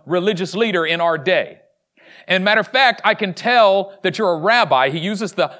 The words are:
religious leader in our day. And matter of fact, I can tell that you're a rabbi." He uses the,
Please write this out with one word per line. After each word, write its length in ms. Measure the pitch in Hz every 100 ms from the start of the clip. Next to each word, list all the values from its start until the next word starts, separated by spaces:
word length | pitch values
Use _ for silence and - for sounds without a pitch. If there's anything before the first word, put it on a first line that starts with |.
religious 500 | 139 175 196 180 185
leader 300 | 190 226 185
in 160 | 160 170
our 160 | 170 160
day. 440 | 139 170 104 - _ _ _ _ _ - -
And 160 | 185
matter 160 | 196 220
of 80 | 190
fact, 320 | 262 254 -
I 100 | 202
can 200 | 214 202
tell 640 | - 226 247 202 196 196 -
that 160 | 185 -
you're 140 | 202
a 60 | 165
rabbi." 520 | 185 240 180 131 135
He 80 | 160
uses 340 | 180 208 208
the, 200 | - 151 -